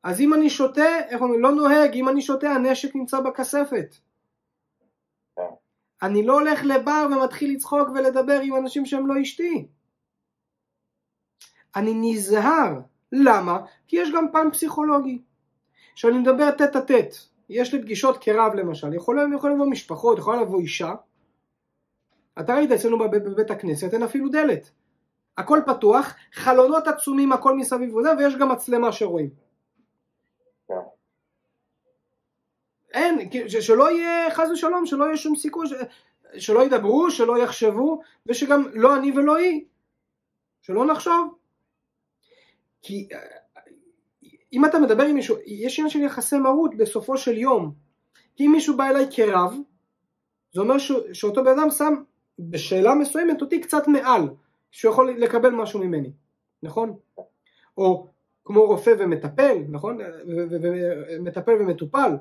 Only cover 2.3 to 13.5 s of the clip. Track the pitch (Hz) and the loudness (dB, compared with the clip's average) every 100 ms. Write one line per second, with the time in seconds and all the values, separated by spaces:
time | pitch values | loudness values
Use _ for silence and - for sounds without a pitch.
2.3 | 262 294 262 254 262 277 269 254 269 262 | -2 0 0 0 -2 -4 -8 -6 -4 -4
3.3 | 254 262 285 285 233 147 _ _ _ _ | -6 -4 -4 -2 -4 -8 _ _ _ _
4.3 | _ _ _ _ _ _ _ _ _ _ | _ _ _ _ _ _ _ _ _ _
5.3 | - 90 - _ _ _ _ 190 202 220 | -12 -12 -14 _ _ _ _ -2 0 2
6.3 | 277 302 285 277 269 285 302 294 277 262 | 2 2 -2 0 0 0 -2 0 0 -2
7.3 | - 285 277 - 294 262 269 269 262 254 | -4 -6 -6 -4 -2 0 0 0 0 0
8.3 | 277 269 262 262 285 269 277 269 277 269 | -2 0 -4 -4 -6 -6 -4 -2 -2 -4
9.3 | - 339 294 - _ _ _ _ _ _ | -6 -6 -6 -8 _ _ _ _ _ _
10.3 | _ _ _ _ _ _ _ _ _ _ | _ _ _ _ _ _ _ _ _ _
11.3 | _ _ _ _ 196 214 226 226 220 196 | _ _ _ _ -4 -4 -2 -2 -4 0
12.3 | 214 240 320 220 135 - _ _ 262 269 | 2 2 2 0 -4 -14 _ _ 4 6
13.3 | 208 180 | 6 2